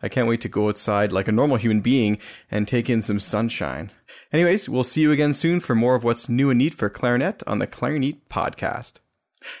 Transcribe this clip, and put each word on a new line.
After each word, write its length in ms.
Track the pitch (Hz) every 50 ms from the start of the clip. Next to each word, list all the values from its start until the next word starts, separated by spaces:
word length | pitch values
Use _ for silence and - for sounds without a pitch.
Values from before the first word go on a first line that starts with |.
I 80 | - 101
can't 180 | - 131 120
wait 140 | 117 117 113
to 80 | - 101
go 180 | - 110 104
outside 440 | 104 104 - - - 104 101 104 101
like 160 | 87 95 98
a 40 | -
normal 260 | 107 113 139 151 135
human 240 | 110 101 113 107 107
being 360 | 95 113 131 135 113 104 107 - - - - - - -
and 180 | - 107 104
take 220 | - 127 120 117 123
in 140 | 120 110 101
some 160 | - 101 101
sunshine. 720 | - - - 104 117 113 - - 87 69 64 71 82 101 - _ _ - - - - _
Anyways, 360 | - 165 175 175 185 214 -
we'll 160 | - - 127 123
see 180 | - - 160
you 100 | 156 151
again 220 | 151 139 151 147 139
soon 260 | - - 165 175 175
for 160 | - - 120
more 180 | 113 117 127 127
of 100 | 120 117
what's 240 | 117 120 - -
new 220 | - 120 127 139 139
and 80 | 127
neat 160 | 120 131 165 -
for 160 | - - 101
clarinet 540 | - - - 123 120 123 139 190 220 - -
on 140 | - 107 104
the 80 | 101
Clarinet 640 | - - - - 139 151 151 131 143 151 - _ -
Podcast. 680 | - - - - - - - - - - - - - - _ _ _ _ _ _ _ _ - - - -